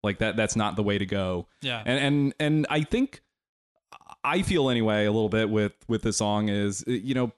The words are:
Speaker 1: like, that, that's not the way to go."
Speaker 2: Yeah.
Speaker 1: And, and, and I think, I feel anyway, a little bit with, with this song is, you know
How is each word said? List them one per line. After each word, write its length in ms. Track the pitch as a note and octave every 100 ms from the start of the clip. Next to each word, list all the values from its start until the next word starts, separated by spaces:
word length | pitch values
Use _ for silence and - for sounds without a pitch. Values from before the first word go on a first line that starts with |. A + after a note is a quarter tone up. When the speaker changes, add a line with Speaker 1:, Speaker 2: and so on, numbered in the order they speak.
Speaker 1:
like, 160 | G#2 F#2+
that, 180 | A2 G#2
that's 200 | G#2+ A2+
not 200 | G#2 F#2+
the 60 |
way 160 | G#2 G2+
to 60 |
go." 420 | G2 G2 F#2 F2+ - _
Speaker 2:
Yeah. 220 | C3+ A#2
Speaker 1:
And, 140 | G#2+ C3
and, 360 | C#3 C#3+ C#3 -
and 280 | D3+ D#3 D3+
I 120 | D3+
think, 400 | D3+ A#3 C4+ - _ _ _ _ _ _ _ - - -
I 180 | C3+ E3+
feel 280 | F#3+ F3+ C3
anyway, 340 | A#2+ A2 G#2+
a 80 | G#2
little 160 | G#2+ G#2+
bit 220 | A2 G#2+
with, 220 | G#2+ G#2 - -
with 140 | A2
this 160 | A2+ G2+
song 300 | G#2 G#2 G#2+
is, 360 | G2+ G2+ F#2+ -
you 280 | A#2+ A#2+
know 180 | B2+ B2